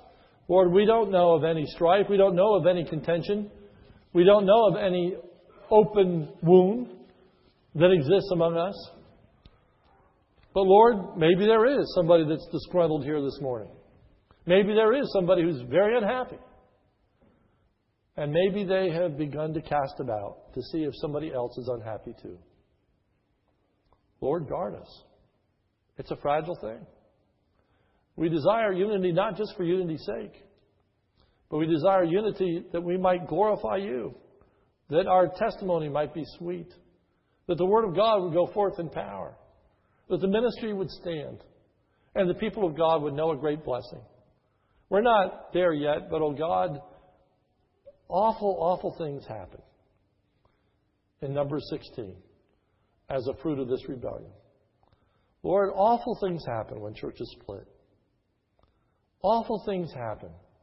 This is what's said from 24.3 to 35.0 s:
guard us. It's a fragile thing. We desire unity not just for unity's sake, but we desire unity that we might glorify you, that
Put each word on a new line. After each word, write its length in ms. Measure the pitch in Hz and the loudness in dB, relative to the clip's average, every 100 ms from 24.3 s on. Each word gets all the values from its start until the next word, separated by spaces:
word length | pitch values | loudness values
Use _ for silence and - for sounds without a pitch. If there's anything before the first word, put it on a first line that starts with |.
| 165 147 | -4 -4
guard 260 | 143 202 | -8 -8
us. 280 | 165 - - _ _ _ _ _ _ _ _ _ - | -10 -18 -20 _ _ _ _ _ _ _ _ _ -20
It's 120 | - | -14
a 60 | 151 | -8
fragile 400 | 147 151 160 170 | -2 -2 -4 -8
thing. 240 | 208 - - _ _ _ _ _ _ _ _ _ _ _ _ - | -12 -14 -18 _ _ _ _ _ _ _ _ _ _ _ _ -6
We 120 | 165 | -2
desire 440 | 160 147 226 220 | 0 0 0 0
unity 400 | 185 202 202 185 | -2 -2 -2 -2
not 240 | 165 220 202 | 0 -2 -4
just 200 | 208 - | -8 -6
for 60 | |
unity's 420 | 170 185 175 156 | -2 -2 -4 -6
sake, 300 | - 117 104 - _ _ _ _ _ _ _ _ _ _ _ | -8 -10 -12 -18 _ _ _ _ _ _ _ _ _ _ _
but 100 | 156 | -4
we 80 | 160 | -2
desire 380 | 165 180 190 | 0 2 2
unity 600 | 170 180 220 196 185 165 - | 2 0 -2 -2 -4 -4 -6
that 100 | 170 | -8
we 160 | 175 185 | -4 -2
might 300 | 185 185 160 | 0 0 -2
glorify 480 | 156 214 208 110 143 | 0 0 0 -2 -4
you, 380 | 101 123 98 - _ _ _ _ _ _ - | -6 -8 -10 -14 _ _ _ _ _ _ -2
that 160 | 147 | 0